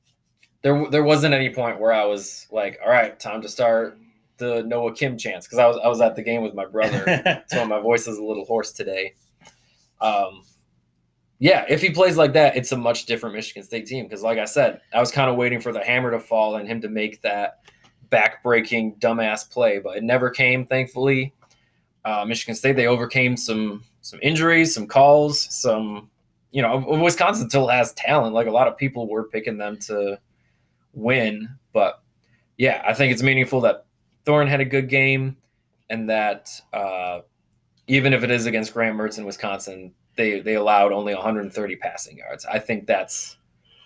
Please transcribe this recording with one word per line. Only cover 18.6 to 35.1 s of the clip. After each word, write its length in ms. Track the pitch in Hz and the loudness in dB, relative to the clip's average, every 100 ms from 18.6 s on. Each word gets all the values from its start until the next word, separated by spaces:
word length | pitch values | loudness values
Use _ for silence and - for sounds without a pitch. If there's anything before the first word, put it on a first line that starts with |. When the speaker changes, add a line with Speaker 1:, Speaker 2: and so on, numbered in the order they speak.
| 113 117 110 - | 0 -4 -4 -2
Speaker 1:
dumbass 520 | 117 117 110 107 - | -2 0 -2 -4 -6
play, 280 | 123 117 101 | 0 0 0
but 180 | 95 98 | -6 -6
it 60 | |
never 280 | 113 127 123 | 0 0 0
came, 340 | 127 127 127 127 | 2 2 2 0
thankfully. 680 | 131 131 127 135 135 131 _ _ _ _ _ _ _ | -2 -2 -2 0 0 -2 _ _ _ _ _ _ _
Uh, 200 | 110 107 | -6 -4
Michigan 300 | 107 113 - | -4 -6 -6
State, 220 | 113 135 135 | -2 0 2
they 100 | 117 | 2
overcame 500 | 123 120 131 123 123 | 0 -2 0 0 0
some, 460 | - 110 107 104 - _ | -2 -2 -4 -8 -16 _
some 200 | - - | -20 -4
injuries, 500 | 139 160 165 165 160 | -2 2 4 4 2
some 140 | 120 104 | 0 0
calls, 680 | 135 143 147 147 147 - | 6 8 8 6 0 -4
some, 540 | - 123 110 107 104 104 _ _ _ _ | -2 0 0 -2 -8 -14 _ _ _ _
you 100 | 127 | -2
know, 160 | 117 131 131 156 | 0 0 0 2
Wisconsin 480 | 170 170 180 208 127 | 2 4 2 0 0
still 160 | 139 123 | 2 2
has 260 | 123 113 | 2 2
talent. 380 | - 117 147 113 | -2 0 2 2
Like, 140 | 113 113 | 0 2
a 40 | |
lot 160 | 117 127 | 4 2
of 80 | - | 2
people 320 | 139 120 110 | -6 -4 -6
were 160 | 110 | -4
picking 340 | 110 110 117 107 | -4 -6 -6 -8
them 180 | 104 104 - | -8 -10 -6
to 300 | 104 101 101 _ _ _ _ _ _ _ | -2 -2 -4 _ _ _ _ _ _ _
win, 560 | - 117 131 110 107 113 135 _ | -8 -2 0 0 -4 -12 -18 _
but 300 | 110 95 - _ _ _ _ _ - | 0 0 -2 _ _ _ _ _ -2
yeah, 220 | 127 - 104 | 0 0 -2
I 80 | |
think 180 | 110 135 | 0 2
it's 100 | 117 | 2
meaningful 380 | 131 131 127 131 | 2 2 0 2
that 220 | 117 - _ _ _ _ | 2 0 _ _ _ _
Thorne 220 | - 147 143 | 0 2 4
had 140 | 139 | 0
a 40 | |
good 240 | 131 135 131 | 0 -2 0
game 480 | 135 135 | 2 2